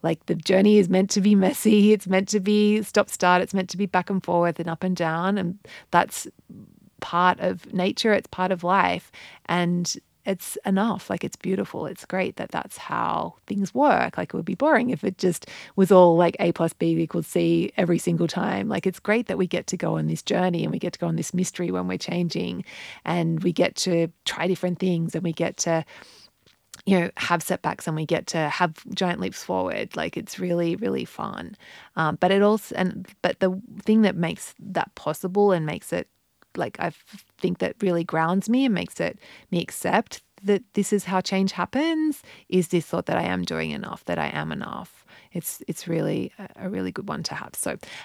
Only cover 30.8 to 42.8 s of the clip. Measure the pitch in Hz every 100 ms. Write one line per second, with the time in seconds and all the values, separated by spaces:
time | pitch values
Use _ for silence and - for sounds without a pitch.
30.8 | 208 190 - - - - - - - -
31.8 | - - 160 165 180 196 208 214 - -
32.8 | 185 - 185 - 180 - 190 185 - -
33.8 | - 220 208 165 165 - - - 202 175
34.8 | - - - 151 185 185 202 180 156 -
35.8 | - 175 - _ _ _ _ - 123 -
36.8 | 170 - _ 196 _ _ 180 180 180 -
37.8 | 196 170 170 160 160 190 196 247 269 185
38.8 | 185 - 170 - - - _ 175 - -
39.8 | - 202 - - _ _ 196 202 - -
40.8 | 196 208 185 190 185 190 190 - - 254
41.8 | 320 320 311 294 - - _ 180 165 175